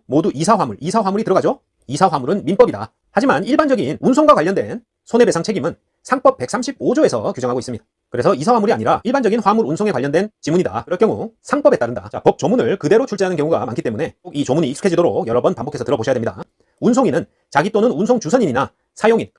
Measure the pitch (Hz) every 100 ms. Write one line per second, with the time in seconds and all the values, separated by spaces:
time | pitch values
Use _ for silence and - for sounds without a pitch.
0 | - 143 175 131 170 214 156 196 165 220
1 | 196 202 202 185 151 285 _ _ - 135
2 | 185 147 127 202 135 185 160 104 110 _
3 | _ - 262 160 196 277 302 233 135 -
4 | - 262 302 240 160 185 107 208 - _
5 | - 240 214 165 165 190 147 - _ _
6 | - 262 277 254 123 233 254 262 139 247
7 | 208 123 123 196 123 123 117 117 _ _
8 | _ 120 143 151 160 240 208 123 110 -
9 | 214 277 220 226 196 220 135 160 208 135
10 | 139 151 214 _ 202 175 147 107 - -
11 | 220 107 226 _ - 294 294 - 117 123
12 | 98 - - - 170 233 120 185 147 226
13 | 262 196 185 170 151 123 110 - 127 110
14 | 151 - - 143 120 143 139 143 196 170
15 | 170 117 117 120 143 - - 147 113 139
16 | 139 123 113 92 - _ _ - 185 247
17 | 220 170 - _ _ 143 185 208 233 151
18 | 220 247 - 269 180 120 127 _ _ -
19 | 214 226 107